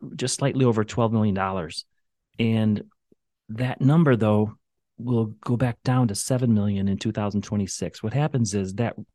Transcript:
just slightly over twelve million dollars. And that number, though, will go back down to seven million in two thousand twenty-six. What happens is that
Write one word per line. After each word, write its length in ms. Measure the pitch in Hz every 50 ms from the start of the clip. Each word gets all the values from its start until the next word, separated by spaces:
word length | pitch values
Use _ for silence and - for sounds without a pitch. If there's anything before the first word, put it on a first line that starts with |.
| - - -
just 200 | - 120 127 -
slightly 280 | - 143 139 - 131 131
over 200 | 123 113 110 107
twelve 280 | 104 - - 117 113 113
million 220 | 113 107 107 95
dollars. 500 | 95 95 95 95 92 85 78 - - - _ _ _ _ _ _ _ _ _ _ -
And 460 | 117 113 113 110 110 107 107 - - - _ _ _ _ _ _ _ _ _ _ _ -
that 320 | 110 110 127 127 127 -
number, 360 | 139 131 147 165 170 147 127
though, 420 | 110 110 107 107 104 107 107 107 - _ _ _ _ _ _ _ -
will 280 | 117 120 127 117 113
go 300 | 107 107 - - - 123
back 220 | 110 127 120 117 - -
down 240 | - 127 127 127 117
to 60 | 101
seven 380 | - - - 131 127 131 120 113
million 360 | 104 101 104 101 98 98 98
in 100 | 98 95
two 140 | - 110 107
thousand 300 | - 104 104 98 104 98
twenty-six. 600 | - - 104 98 92 - - 92 85 - - -
What 100 | 110 107
happens 420 | 135 147 156 - 135 117 101 95
is 200 | 104 98 92 95
that 220 | 101 120 110 - - 107 -